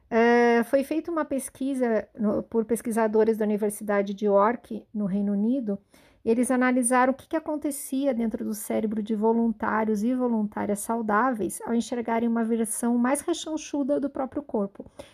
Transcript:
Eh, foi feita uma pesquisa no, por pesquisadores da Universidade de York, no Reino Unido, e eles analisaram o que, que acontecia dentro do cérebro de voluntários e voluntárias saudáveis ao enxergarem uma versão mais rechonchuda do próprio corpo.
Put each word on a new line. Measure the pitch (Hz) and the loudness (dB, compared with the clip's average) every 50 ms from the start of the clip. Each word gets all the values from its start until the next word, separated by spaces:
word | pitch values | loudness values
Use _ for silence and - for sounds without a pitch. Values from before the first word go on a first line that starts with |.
| _ - | _ -2
Eh, | 247 226 233 233 240 240 240 240 233 233 226 | 2 4 6 6 6 6 6 6 4 4 4
foi | 233 - 277 269 | 2 2 2 2
feita | - 311 320 311 - | 0 -2 -4 -2 -2
uma | 339 311 302 | -2 -2 -2
pesquisa | 302 285 269 - - - - 269 269 277 254 254 233 226 208 - - _ - | -2 -2 -4 -4 -6 -8 -6 -4 -4 -2 0 0 0 0 0 -2 -4 _ -2
no, | 214 208 208 220 | -2 0 0 -2
por | 214 - - 226 220 | -2 -2 -2 -2 0
pesquisadores | 220 240 214 - 247 214 226 226 220 214 220 214 226 220 | 0 -2 -2 -2 -2 0 2 2 4 4 4 4 4 2
da | 214 220 | 2 0
Universidade | 208 214 202 220 208 208 - 214 208 202 202 196 202 202 | 0 0 2 0 -2 -2 -4 -2 0 0 0 0 0 -2
de | 196 208 | -2 2
York, | 208 196 196 196 220 240 240 - - 226 208 - _ | 4 6 6 6 4 2 -2 -6 -12 -12 -12 -12 _
no | - 208 208 | -6 -4 -2
Reino | 185 185 202 202 202 202 | -2 0 0 0 0 0
Unido, | 196 208 226 254 277 240 208 196 202 _ _ _ - _ _ _ _ - | 0 0 0 0 0 -2 -2 -4 -6 _ _ _ -20 _ _ _ _ -2
e | 226 | 0
eles | 226 233 247 240 | 2 2 2 2
analisaram | 262 247 254 254 247 254 247 247 254 254 254 269 262 | 2 2 2 2 2 2 2 2 4 4 4 2 2
o | |
que, | 269 - | -2 -4
que | - - | -6 -6
acontecia | 320 320 - 302 294 302 302 269 - - - 269 262 277 277 254 | -4 -4 -4 -6 -4 -4 -6 -6 -6 -8 -6 -4 -2 0 0 0
dentro | 226 233 220 226 233 226 | 0 -2 -2 -4 -4 -6
do | 214 220 | -6 -6
cérebro | 208 - - 233 220 220 214 220 214 | -6 -6 -4 -2 -2 -2 -2 -2 -4
de | 208 - 226 | -4 -4 -2
voluntários | 208 214 226 226 233 233 233 220 - - 214 208 220 220 220 220 202 208 | 0 2 2 2 2 2 0 0 -2 -4 -4 -2 -2 -2 -2 -2 0 0
e | 240 254 | -2 -2
voluntárias | 254 247 247 233 220 214 208 - 214 208 202 208 202 | 0 0 0 0 -2 -2 -4 -4 -4 -4 -4 -4 -4
saudáveis | - - 226 233 233 214 208 208 240 269 254 214 185 - - - 453 | -4 -6 -6 -4 -2 0 0 2 2 0 0 -2 -4 -6 -6 -8 -6
ao | - 233 | -2 -2
enxergarem | 233 226 - 254 240 233 240 233 247 240 233 | -2 -2 -2 -4 -6 -4 -2 -2 0 0 0
uma | 226 233 226 | 0 0 0
versão | 220 233 226 226 220 - - - 233 240 | 0 0 0 0 -2 -4 -2 -2 0 2
mais | 240 240 247 285 285 | 2 2 0 0 -2
rechonchuda | - - 339 330 - 330 311 302 - - - 285 285 254 294 285 | -2 -2 -4 -4 -4 -6 -6 -6 -6 -6 -4 -2 -2 0 0 0
do | 262 | -2
próprio | 277 - - 269 247 - 294 285 | -2 -4 -6 -6 -6 -6 -8 -8
corpo. | - - 220 196 196 - - - - - - - - | -4 -4 -4 -4 -4 -6 -12 -20 -18 -20 -20 -20 -20